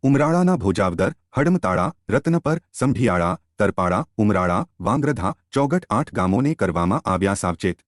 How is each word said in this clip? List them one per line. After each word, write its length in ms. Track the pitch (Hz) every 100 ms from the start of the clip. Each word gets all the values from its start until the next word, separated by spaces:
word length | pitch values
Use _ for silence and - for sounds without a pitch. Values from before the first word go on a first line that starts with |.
ઉમરાળાના 540 | 135 139 151 170 180 175
ભોજાવદર, 540 | 98 92 95 87 95 - _ -
હડમતાળા, 560 | 147 180 95 90 113 - -
રત્નપર, 480 | 110 - 170 - 165 _
સંધિયાળા, 640 | - 131 110 117 90 87 - _ _
તરપાડા, 460 | 101 - 90 90 90 -
ઉમરાળા, 480 | 104 98 90 87 175 _
વાંગ્રધા, 520 | 90 123 143 143 92 - _
ચોગટ 320 | - 139 175 -
આઠ 240 | 107 151
ગામોને 420 | - 92 98 139 160
કરવામાં 500 | 95 85 87 117 -
આવ્યા 300 | 92 98 98
સાવચેત. 420 | 92 85 95 85